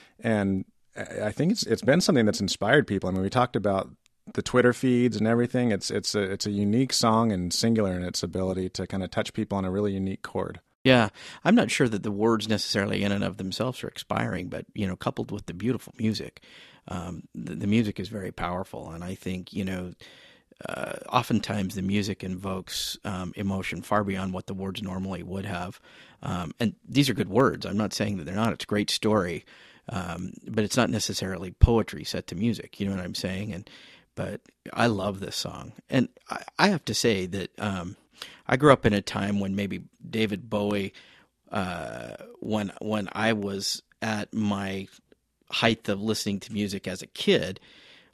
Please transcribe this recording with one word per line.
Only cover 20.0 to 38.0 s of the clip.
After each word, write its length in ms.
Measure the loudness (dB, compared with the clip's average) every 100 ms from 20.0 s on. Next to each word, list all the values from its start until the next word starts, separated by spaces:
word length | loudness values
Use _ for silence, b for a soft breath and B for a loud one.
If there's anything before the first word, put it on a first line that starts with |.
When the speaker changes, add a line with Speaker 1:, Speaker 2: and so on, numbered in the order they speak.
| B B B B B _ -10
Speaker 2:
uh, 240 | -8 -8 -8 -2
oftentimes 640 | -2 2 0 0 -2 -4
the 80 | -4
music 420 | -2 0 -2 -4
invokes, 760 | -6 -6 -6 -8 -8 -8 -6 -8
um, 300 | -8 -6 -8 -4
emotion 460 | -2 -2 -4 -6
far 220 | 0 0
beyond 280 | 0 -2 -4
what 120 | -6 -8
the 80 |
words 300 | -8 -6 -6
normally 400 | -6 -6 -6 -6
would 220 | -6 -8 -6
have. 340 | -6 -8 -12 B B B B
Um, 320 | -6 -4 -6 -2
and 160 | -2 -2 0
these 220 | 2 4
are 60 | 2
good 140 | 2
words. 360 | 4 4 2 -2
I'm 120 | -2
not 140 | -2
saying 260 | 0 -2 -2
that 80 | -4
they're 100 | -2
not. 180 | -2
It's 120 | -2 -2
a 20 |
great 240 | 0 0
story, 520 | 0 2 2 2 -4 -10 b b b -10
um, 440 | -8 -8 -8 -10 -10 -6
but 160 | -2
it's 140 | 0 2
not 140 | 2
necessarily 580 | 0 -2 -2 -4 -6 -8
poetry 540 | 6 8 8 2 -4
set 240 | -6 -6 -6
to 80 | -2
music. 440 | 0 0 -6 -4
You 60 | -2
know 100 | -2
what 80 |
I'm 120 | -4 -6
saying? 380 | -4 -4 -6
And, 140 | -8 -12 B B B B
but 280 | -8 -6 -8 -12 _ -10
I 140 | 2 2
love 340 | 2 0 -4
this 160 | -6 -6
song. 380 | -8 -10 -14 -16 -2
And 200 | 2 2 -2 -10
I, 140 | -10 -8 0
I 80 | 2
have 180 | 2 -2
to 80 |
say 320 | 0 2 2 0
that, 240 | -4 -8 -6
um, 380 | -4 -4 -6 -12